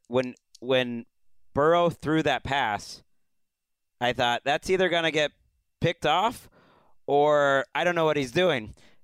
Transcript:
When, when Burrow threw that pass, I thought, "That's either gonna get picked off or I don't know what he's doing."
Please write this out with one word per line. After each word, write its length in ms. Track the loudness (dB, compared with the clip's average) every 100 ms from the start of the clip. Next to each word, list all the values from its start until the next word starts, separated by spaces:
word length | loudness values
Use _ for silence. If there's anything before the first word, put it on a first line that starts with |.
| -4
When, 260 | -2 -2 -8 _ -12
when 460 | -2 0 0 -6 -12 _ -20 -20 -8
Burrow 380 | 0 2 4 2
threw 320 | -2 -2 0
that 200 | 0 -2
pass, 600 | -2 -2 0 -4 -8 -20 _ _ _ _ _ _ _ _ _ _
I 120 | -2
thought, 280 | 0 0 0
"That's 240 | 0 -2 0
either 180 | 0 0
gonna 220 | 0 0
get 200 | 0 -2 -6 _ _ _ _
picked 280 | -4 -2 0
off 420 | 2 0 -4 -14 _ _ _ _ -14 -2
or 600 | 2 4 4 2 2 -2 -2
I 80 |
don't 100 | 0
know 120 | 2 0
what 120 | 0
he's 140 | -2
doing." 420 | 0 0 0 -6 -16 -20 -20